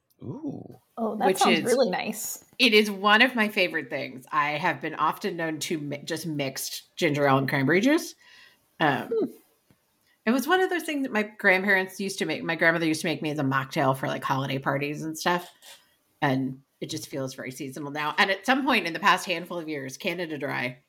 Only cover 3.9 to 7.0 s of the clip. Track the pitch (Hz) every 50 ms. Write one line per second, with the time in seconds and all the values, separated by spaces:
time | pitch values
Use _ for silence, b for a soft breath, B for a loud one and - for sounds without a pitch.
3.9 | - 135 135 131 131 131 - - - 156 147 147 151 147 165 175 151 135 147 160
4.9 | 156 - 151 160 170 - - 208 175 170 165 160 160 151 - - 170 156 147 143
5.9 | 143 143 - - 170 156 - 170 151 143 139 131 - - - - - - - _
6.9 | _ -